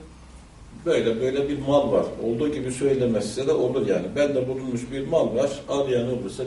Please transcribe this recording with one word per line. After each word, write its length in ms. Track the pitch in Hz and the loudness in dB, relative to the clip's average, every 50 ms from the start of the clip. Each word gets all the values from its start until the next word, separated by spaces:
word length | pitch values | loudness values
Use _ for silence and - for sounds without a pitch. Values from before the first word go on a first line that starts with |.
| - - - - - - - - - - - - - - - - - | -16 -20 -20 -20 -20 -20 -20 -20 -20 -20 -20 -20 -20 -20 -14 -6 0
böyle 340 | 165 151 123 113 113 113 113 | 2 2 2 2 2 0 0
böyle 280 | 127 131 135 139 139 147 | 0 0 0 0 0 0
bir 100 | 143 135 | -2 -2
mal 340 | 131 135 143 143 - - | 2 4 4 4 4 4
var." 120 | - - - - - - 110 | 2 2 2 0 -4 -4 -2
Olduğu 240 | 113 117 120 151 147 | -2 0 0 0 -2
gibi 240 | 151 127 127 127 | -2 -2 -4 -6
söylemezse 760 | 127 131 143 139 135 131 123 117 110 104 101 107 - 131 135 | -2 0 2 2 2 4 2 2 2 0 -2 -4 -4 -2 0
de 60 | 127 | 2
olur 340 | 113 110 123 120 127 131 110 | 2 2 2 2 0 0 2
yani. 200 | 101 95 87 90 95 107 | 2 0 0 0 -2 0
"Bende 320 | 139 147 139 135 127 123 127 | 0 2 2 2 0 0 -2
bulunmuş 320 | 131 131 131 127 117 117 - 117 | -4 -4 -4 -4 -4 -6 -6 -6
bir 140 | 139 135 139 | -6 -6 -2
mal 300 | 160 170 156 123 110 113 | 2 2 2 2 2 0
var. 140 | 123 139 143 - - - - | 0 0 0 -2 -6 -6 -2
Arayan 500 | 131 139 139 131 123 117 117 127 127 107 | -2 0 0 2 0 0 0 0 -2 -4
olursa 260 | 98 98 - 131 127 | -6 -8 -8 -8 -8